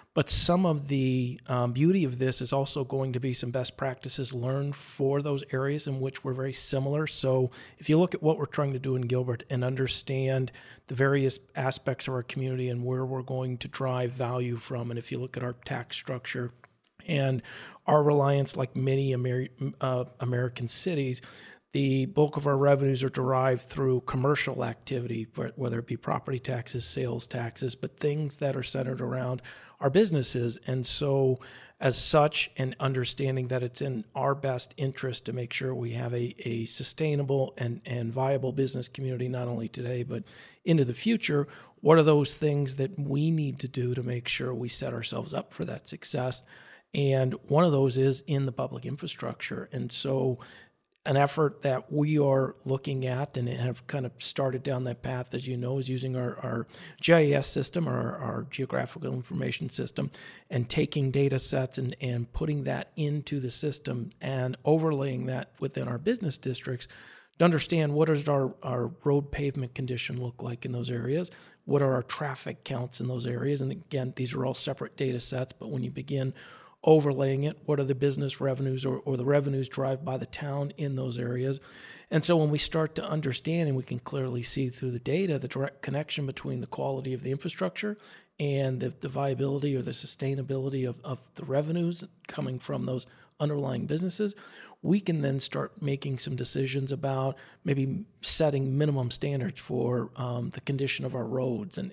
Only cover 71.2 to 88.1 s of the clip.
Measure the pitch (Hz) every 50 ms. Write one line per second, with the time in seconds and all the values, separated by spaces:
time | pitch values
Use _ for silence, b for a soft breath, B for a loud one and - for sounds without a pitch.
71.2 | 180 - B B B B B B _ - 139 143 143 135 131 123 120 - - -
72.2 | 156 143 131 - - - - - _ - 139 120 123 120 - - - 127 127 123
73.2 | 120 123 123 120 - 139 147 135 135 131 - - - - - 135 127 127 131 -
74.2 | 127 120 - 131 131 127 135 - - - - - 139 - - - 143 131 123 120
75.2 | - - 135 131 131 - - - - 226 147 131 139 127 135 - - 139 143 135
76.2 | 131 131 - B B B B B B B B B - 160 156 156 143 143 139 131
77.2 | 139 135 135 135 139 151 147 - - - 147 143 139 131 139 127 143 143 135 139
78.2 | 143 135 - - 143 135 131 131 135 135 131 131 131 131 127 131 - 147 135 123
79.2 | 123 131 143 147 139 139 135 135 131 - - - 135 135 135 131 151 131 131 127
80.2 | - - - - 151 143 139 143 143 143 - - 151 143 135 127 131 131 117 123
81.2 | 123 120 123 123 127 135 135 139 B B B B B B B B B B - 160
82.2 | 151 - 175 165 156 151 147 147 - - - 160 160 151 - - - - 156 156
83.2 | 156 - 127 - - 160 165 170 165 147 135 131 127 - 123 123 - - - 139
84.2 | 131 127 123 123 117 - - 139 135 123 123 - 135 127 120 120 123 131 135 175
85.2 | 196 185 151 139 - - - 131 135 139 - - - 147 135 143 156 - - 156
86.2 | 143 135 135 - - 139 135 127 120 - - - 135 135 135 131 131 135 131 120
87.2 | 143 123 135 147 - 175 - - 190 180 180 - - 208 208 B B B